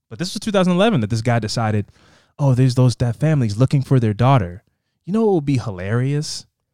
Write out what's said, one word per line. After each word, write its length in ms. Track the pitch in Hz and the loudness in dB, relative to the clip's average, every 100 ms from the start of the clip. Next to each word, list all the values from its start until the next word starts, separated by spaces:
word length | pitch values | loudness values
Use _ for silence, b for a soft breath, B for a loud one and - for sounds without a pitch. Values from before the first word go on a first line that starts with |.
| - | -18
But 100 | 110 | -10
this 140 | 175 | -10
was 60 | 214 | -8
two 100 | - | -4
thousand 220 | 202 180 | 0 2
eleven 260 | 175 214 180 | 2 2 0
that 80 | 107 | -2
this 120 | 113 | -2
guy 180 | 107 117 | -2 -2
decided, 480 | 104 - 110 107 101 b b b b b | -2 -4 -2 -2 -4 b b b b b
"Oh, 160 | 143 | 0
there's 220 | 123 131 123 | 4 2 4
those, 200 | 127 - | 2 2
that 180 | 120 113 | -2 0
family's 420 | 156 151 117 101 | 0 2 0 0
looking 240 | 131 143 | 0 0
for 180 | 127 135 | 2 0
their 140 | 113 | 2
daughter. 500 | 104 120 139 90 87 _ _ _ _ - | 2 2 2 0 -10 _ _ _ _ -6
You 80 | |
know 120 | 214 220 | 0 2
what 80 | 185 | 2
would 100 | 143 | 0
be 120 | 135 | -2
hilarious 880 | 113 92 95 120 131 143 156 - - _ _ | -2 -8 -4 -2 -2 -4 -6 -10 -16 _ _